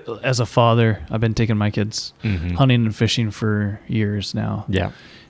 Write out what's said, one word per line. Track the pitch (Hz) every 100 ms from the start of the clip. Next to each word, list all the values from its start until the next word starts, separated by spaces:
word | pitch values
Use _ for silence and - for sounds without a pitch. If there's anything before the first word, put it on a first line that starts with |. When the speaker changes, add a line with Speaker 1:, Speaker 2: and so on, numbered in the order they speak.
| - 113
Speaker 1:
as | 127 123
a | 117
father, | - 117 117 113 104 -
I've | 110
been | 113 110
taking | 113 107
my | 104
kids | 104 104 - - -
Speaker 2:
Mm-hmm. | 113 95 87 90
Speaker 1:
hunting | 135 120 113
and | 104
fishing | 113 - 113
for | 101 110 104 104 104 -
years | 110 104 104 98
now. | 110 107 107 104
Speaker 2:
Yeah. | 95 95 - - - -